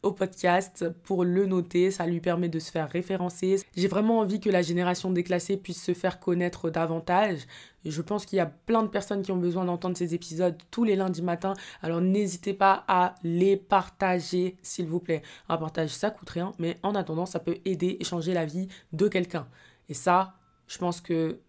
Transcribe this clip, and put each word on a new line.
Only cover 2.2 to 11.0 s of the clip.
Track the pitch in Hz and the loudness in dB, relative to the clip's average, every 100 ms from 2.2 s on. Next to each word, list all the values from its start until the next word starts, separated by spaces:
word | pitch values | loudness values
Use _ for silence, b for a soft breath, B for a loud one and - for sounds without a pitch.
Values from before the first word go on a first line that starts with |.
permet | 170 175 170 | 0 0 0
de | 160 | -2
se | 160 | -4
faire | 165 151 | -4 -2
référencer. | 170 - 190 180 175 185 190 - - | -2 -2 -2 -2 -2 2 2 0 -2
J'ai | 196 | 0
vraiment | 196 220 226 | 2 2 2
envie | 208 202 | 2 0
que | 208 | 2
la | 185 | 2
génération | 165 175 180 180 185 | 2 0 0 0 0
déclassée | 180 175 180 175 196 | -2 0 -2 0 -4
puisse | 190 175 | -4 -4
se | - | -2
faire | 175 185 - | 0 -2 -2
connaître | - 175 175 175 170 | -2 0 0 -2 -4
davantage. | 160 165 165 165 180 214 160 127 B B B | -2 -2 -2 2 2 2 -2 -8 B B B
Je | 165 151 | -8 -6
pense | 160 208 - | -4 -4 0
qu'il | 190 | 0
y | |
a | 160 | 0
plein | - - 226 | -4 0 2
de | 214 | 2
personnes | 208 196 202 | -2 -2 -4
qui | 190 | 0
ont | 185 | 0
besoin | 175 175 180 | 0 0 -2
d'entendre | 175 185 175 | -2 -4 -2
ces | 175 | -2
épisodes | 170 - 160 180 165 - | -4 -6 0 0 0 -8
tous | - 233 | 0 2
les | |
lundis | 196 | 2